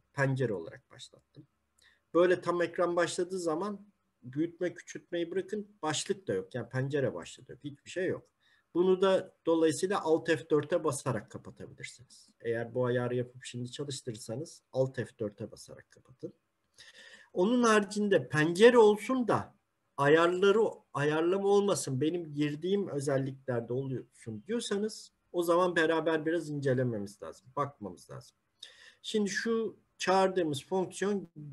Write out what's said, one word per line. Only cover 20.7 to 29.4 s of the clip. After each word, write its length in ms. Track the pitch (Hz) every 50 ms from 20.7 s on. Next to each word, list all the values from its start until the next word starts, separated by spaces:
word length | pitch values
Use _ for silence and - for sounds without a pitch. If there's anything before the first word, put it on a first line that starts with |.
| - - _ _ -
ayarlama 540 | 139 143 151 151 160 165 175 185 196 196 196
olmasın, 520 | 202 202 202 196 170 131 - 147 135 127
benim 340 | 151 160 175 175 170 151 143
girdiğim 540 | 143 151 147 151 156 170 185 202 208 190 -
özelliklerde 840 | 143 143 135 147 139 135 135 135 135 - _ - 120 117 113 110
oluyorsun 720 | 123 131 139 135 131 110 - _ _ - - 113 110 107 -
diyorsanız 640 | - 226 240 233 - 208 196 214 214 - - - - _ _ _ _
o 100 | - 175
zaman 340 | 170 170 170 175 185 180 170
beraber 500 | 170 160 160 165 160 156 165 160 156 151
biraz 240 | 160 170 175 151 151
incelememiz 720 | 147 143 135 139 127 131 127 123 113 104 101 98 - -
lazım, 260 | 82 80 - - _ 127 -
bakmamız 540 | 147 143 135 - - 104 92 87 - - -
lazım. 260 | - 127 - - _ _ _ _ _ _ - - - - - - - _
Şimdi 280 | - - - 214 208 190
şu 460 | 190 -